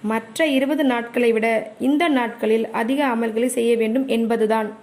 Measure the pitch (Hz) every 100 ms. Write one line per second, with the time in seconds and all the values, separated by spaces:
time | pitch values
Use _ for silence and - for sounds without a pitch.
0 | 214 226 220 - 320 269 269 302 285 240
1 | 233 254 240 220 226 220 - - 254 285
2 | 339 269 233 226 220 220 226 - 226 269
3 | 285 226 233 220 247 247 233 233 220 240
4 | 269 226 226 233 214 220 214 -